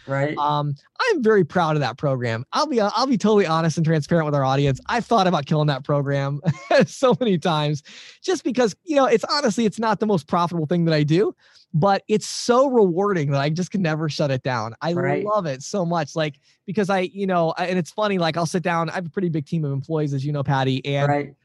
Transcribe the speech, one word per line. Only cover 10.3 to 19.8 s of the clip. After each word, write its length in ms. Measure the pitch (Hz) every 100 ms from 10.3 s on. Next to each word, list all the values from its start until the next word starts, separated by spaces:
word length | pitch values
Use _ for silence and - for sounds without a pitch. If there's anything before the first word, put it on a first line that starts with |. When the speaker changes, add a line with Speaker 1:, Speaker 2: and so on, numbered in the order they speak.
| 175 170 175
Speaker 2:
thing 220 | 147 175 165
that 80 |
I 80 | 156
do, 320 | 147 165 349 - _ _ _
but 280 | 156 196 196 -
it's 180 | 214 -
so 420 | - - 240 277
rewarding 640 | 247 190 170 202 180 147
that 80 | 139
I 100 | 147
just 200 | 160 175
can 120 | 196
never 260 | 165 156 160
shut 220 | - 147
it 120 | 131
down. 320 | 135 123 113 -
I 140 | 156
Speaker 1:
Right. 280 | 175 135 147
Speaker 2:
love 200 | 208 214
it 180 | 165 131
so 220 | - 202
much. 320 | 170 170 151 165
Like, 200 | 156 - _ _
because 240 | - 208 185
I, 120 | 190
you 260 | 185 196 196
know, 260 | 175 160 -
I, 80 | 180
and 120 | 185
it's 120 | 156
funny, 260 | - 208 190
like, 220 | 165 165
I'll 80 | 165
sit 160 | 185
down, 260 | 175 170 165
I 60 |
have 120 | 190 170
a 40 |
pretty 180 | 202 180
big 160 | 156
team 180 | 139 165 143
of 60 |
employees, 420 | 139